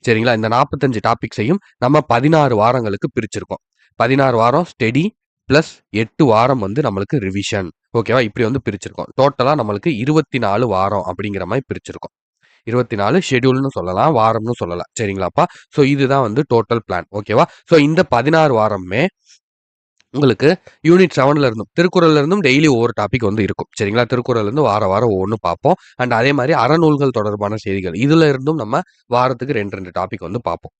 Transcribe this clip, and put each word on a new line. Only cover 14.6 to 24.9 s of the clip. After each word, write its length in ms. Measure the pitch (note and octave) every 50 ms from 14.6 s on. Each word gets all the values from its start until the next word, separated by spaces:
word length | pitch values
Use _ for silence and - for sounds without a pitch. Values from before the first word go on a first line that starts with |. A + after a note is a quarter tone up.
| A2+ F2 F2 F2+ - _
சரிங்களாப்பா? 520 | _ - A2+ G2+ G2 F#2+ F#2 F2 _ - E3+ - - - - _
So, 140 | - - C#3+
இதுதான் 380 | C3+ C#3+ C#3 C#3 B2+ C#3 C#3
வந்து 220 | B2+ G#2+ G#2 C3+ D3+ _
டோட்டல் 340 | B2 A2+ A2 _ A#2+ A#2
பிளான். 260 | - - F#2+ F2 F2 _
ஓகேவா? 320 | G2 G#2 G2+ - G#2+ B2+ E3+ - - - _
So, 120 | - E3+ D#3+
இந்த 240 | C#3+ D3 D#3+ E3+
பதினாறு 520 | F#3 - B2+ A#2 B2 D3 D#3+ D#3+ D#3 D3 B2+
வாரமுமே 500 | A2 G#2+ G#2+ G#2+ F#2+ F#2 F2+ F#2+ A#2 D#3+ G3 _ _ _ _ - _ _ _ _ _ _ _ _ _ _ _ _ _ _ _ -
உங்களுக்கு 340 | C3 D3 C3 A2 - C3 D3+ F#3 - _ - _ _
யூனிட் 320 | - D#3 E3+ F#3 F#3+ E3 -
செவன்ல 320 | D3 C3 C#3 D3 D3+ C#3+
இருந்தும், 220 | B2 A2 A2+ G2+ _
திருக்குறள்ல 440 | _ - F3 F#3 - F#3 E3 D#3+ D3+
இருந்தும் 260 | D3+ C#3 D#3 F#3+ G#3
டெய்லி 260 | F3 C3 B2+ C#3+ D#3+ D#3
ஒவ்வொரு 240 | C3 A2+ A#2 A#2+ A2+
டாபிக் 280 | - G#2 G#2 - B2+ A2+
வந்து 180 | G2+ G#2 A2
இருக்கும். 240 | G2 F#2 F#2 - - _
சரிங்களா? 320 | _ - A2 G2+ G#2+ A#2 B2
திருக்குறள்ல 360 | A2+ C3+ B2 A#2+ - B2 A2+
இருந்து 200 | G#2+ G2+ A#2+ D3+
வார 240 | D3 A2+ G2+ G#2+ G#2+
வாரம் 220 | F#2+